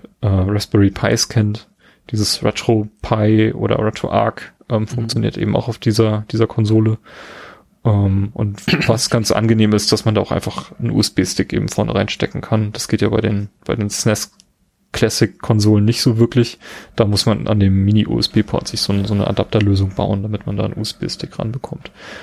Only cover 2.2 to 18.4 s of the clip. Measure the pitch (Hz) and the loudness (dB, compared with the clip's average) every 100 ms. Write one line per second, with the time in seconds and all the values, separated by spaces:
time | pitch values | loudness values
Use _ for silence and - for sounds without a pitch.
2.2 | 104 - 110 - - 113 107 _ - 110 | -2 0 -2 -2 0 0 0 _ -4 0
3.2 | 107 110 110 98 104 113 107 - - 110 | 4 4 2 0 -2 0 -2 -4 -2 0
4.2 | 110 - - _ - 113 107 117 113 113 | 0 -4 -20 _ -4 -2 -2 -4 -4 -2
5.2 | 110 - 104 - - - 117 107 110 107 | -2 -2 -2 -2 -2 -2 0 2 2 0
6.2 | 107 110 113 - 107 110 110 110 - - | -4 -2 0 0 2 4 4 0 -6 -20
7.2 | - - - - _ _ 117 101 98 98 | -20 -20 -20 -20 _ _ 0 2 4 2
8.2 | 104 - 107 98 - 147 - 117 - 120 | 0 -2 -4 -4 -2 0 2 0 0 -2
9.2 | 104 104 113 110 107 104 - 110 113 104 | 0 0 2 4 4 2 2 0 2 0
10.2 | - - - - - - 117 110 - - | 0 -2 -4 -8 -12 -6 -2 0 0 0
11.2 | - - 107 107 104 - 110 107 104 - | -2 -2 -2 -2 -2 -2 -2 0 -2 -4
12.2 | - - - 110 107 - - 110 104 110 | -4 -6 -2 -2 -2 -6 -4 0 2 0
13.2 | 107 101 104 _ - 113 104 - 117 107 | 0 -2 -4 _ -6 -4 -2 -2 0 0
14.2 | - _ _ _ _ _ _ - 110 - | -4 _ _ _ _ _ _ -2 0 2
15.2 | 110 - - 110 104 107 104 - 127 110 | -2 -2 0 2 4 4 4 2 0 2
16.2 | 117 123 117 - - - - - 104 101 | 2 2 0 -4 -18 -20 -12 -2 2 2
17.2 | 113 107 98 104 98 98 98 107 - 58 | 2 0 0 2 4 4 4 2 2 0
18.2 | - 110 | 0 0